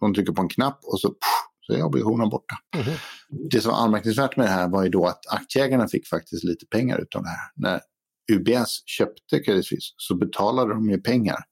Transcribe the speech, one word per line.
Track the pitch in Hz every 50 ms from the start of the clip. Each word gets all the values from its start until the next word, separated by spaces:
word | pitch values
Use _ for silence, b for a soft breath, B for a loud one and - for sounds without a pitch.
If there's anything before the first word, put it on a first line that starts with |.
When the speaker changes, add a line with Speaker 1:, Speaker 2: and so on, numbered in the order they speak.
Speaker 1:
De | 107 104 95
trycker | 101 95 110 101
på | 92 92
en | 87
knapp | - - 127 139 135 - -
och | - - -
så, | - -
pff, | - - - - - - - - _ _
så | _ - 58
är | 67 80
obligationen | 80 139 67 110 107 113 117 113 104
borta. | - - - - - - _ _ -
Speaker 2:
Mhm. | 160 113 135 160 151 B B B B B B 147 - - 156
Speaker 1:
Det | - 113
som | 107 113 -
var | -
anmärkningsvärt | 117 113 107 104 104 113 107 127 139 131 -
med | 135 123
det | 101
här | 95 92 90 90
var | 92 98 95
ju | 92
då | 92 95 87
att | 87 85 - - -
aktieägarna | 104 - - - - 131 139 127 131 123 110 -
fick | - - - -
faktiskt | - 82 - - - 82 -
lite | 90 85 - -
pengar | - - 110 131 120 - -
utav | - - - - 95
det | 87
här. | 85 - - - -
När | - - 95 90 - - _ _ _ _ _ _ _ _ - 107
U | 95 95
B | 107 120
S | 123 117 - - - -
köpte | - - - 113 - - - _ - - -
Credit | - - 101 95 -
Suisse | - - - - - -
så | - - - 95
betalade | 85 - - - - 98 107 123 131 127 107 107
de | 110 110 107
ju | 98 92
pengar. | - 120 123 123 110 98 - - - _